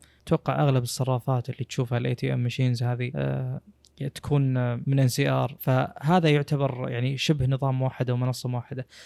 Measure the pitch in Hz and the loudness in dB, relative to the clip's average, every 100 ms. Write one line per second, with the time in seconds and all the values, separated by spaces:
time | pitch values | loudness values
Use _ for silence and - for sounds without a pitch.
0 | - _ - 165 - 143 143 131 120 - | -12 _ -2 0 2 2 4 2 0 -4
1 | 131 123 - 127 127 - 127 - 120 120 | 0 0 0 -2 -2 -8 -6 -4 -2 0
2 | 127 123 135 127 120 - 127 120 120 123 | 0 -2 -2 0 -2 0 0 2 -2 -2
3 | 123 147 135 135 127 - - _ _ - | -4 -2 -2 -2 -4 -8 -12 _ _ -10
4 | 139 - - 143 135 127 123 120 135 139 | -10 -8 0 2 2 0 -2 -2 0 2
5 | 127 143 139 131 127 - 139 131 139 - | 2 2 0 2 -2 -4 0 0 0 -4
6 | 147 180 160 147 143 143 135 123 131 120 | 2 4 4 4 2 0 0 -2 -4 -2
7 | 127 131 - 147 131 135 135 131 131 - | -2 -2 0 2 2 2 0 0 -2 -2
8 | 127 123 127 123 123 123 - 131 - - | -2 0 0 -2 -4 -6 -6 -12 -12 -18